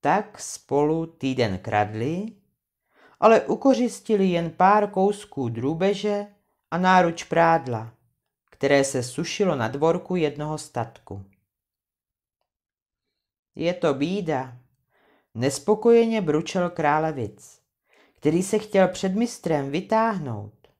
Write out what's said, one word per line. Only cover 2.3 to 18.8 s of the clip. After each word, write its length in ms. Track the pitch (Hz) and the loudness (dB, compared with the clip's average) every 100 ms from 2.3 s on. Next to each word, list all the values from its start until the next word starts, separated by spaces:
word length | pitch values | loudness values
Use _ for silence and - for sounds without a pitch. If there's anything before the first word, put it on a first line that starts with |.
| - _ _ _ _ _ _ _ _ | -14 _ _ _ _ _ _ _ _
ale 200 | 220 226 | 6 6
ukořistili 840 | - 214 269 226 240 - - 208 190 | 2 2 4 4 0 -4 -2 2 2
jen 240 | 170 170 | 0 -2
pár 400 | - 185 214 202 | 2 6 6 2
kousků 580 | 190 190 202 - - 120 | 0 0 0 -8 -6 -4
drůbeže 760 | 113 131 160 190 202 208 202 202 _ _ _ _ | -2 -4 0 0 0 -2 -4 -6 _ _ _ _
a 80 | 170 | 0
náruč 460 | 185 185 170 165 | 4 6 4 -2
prádla, 720 | - 165 165 165 127 117 113 _ _ _ _ _ _ | -4 2 4 2 0 -8 -8 _ _ _ _ _ _
které 340 | _ 139 143 | _ 2 4
se 180 | 135 135 | 2 -2
sušilo 540 | 123 - 175 - 196 147 | -6 -6 -8 -2 0 0
na 120 | 110 | -2
dvorku 480 | 135 160 175 - 185 | 0 0 0 -4 -2
jednoho 420 | 151 139 151 156 | -2 -4 -8 -8
statku. 640 | - - 117 - - 98 98 _ _ _ _ _ _ _ _ _ _ _ _ _ _ _ _ _ _ _ _ _ _ | -8 -8 -8 -10 -16 -16 -16 _ _ _ _ _ _ _ _ _ _ _ _ _ _ _ _ _ _ _ _ _ _
„Je 200 | - 165 | -6 -6
to 200 | 180 165 | -2 -2
bída,“ 600 | 131 151 196 165 139 131 120 _ _ _ _ _ _ _ | 0 -2 -4 -4 -4 -6 -14 _ _ _ _ _ _ _
nespokojeně 840 | 110 131 - - 214 233 233 226 226 | -4 -4 -4 -2 0 4 4 4 0
bručel 500 | 170 151 160 185 175 | 0 -2 -2 -4 -4
Králevic, 920 | 170 151 151 160 139 107 - - _ _ _ _ _ _ | -2 0 0 -2 -4 -8 -10 -20 _ _ _ _ _ _
který 280 | _ 147 165 | _ 0 0
se 160 | 190 214 | 0 -4
chtěl 300 | 214 190 | 0 2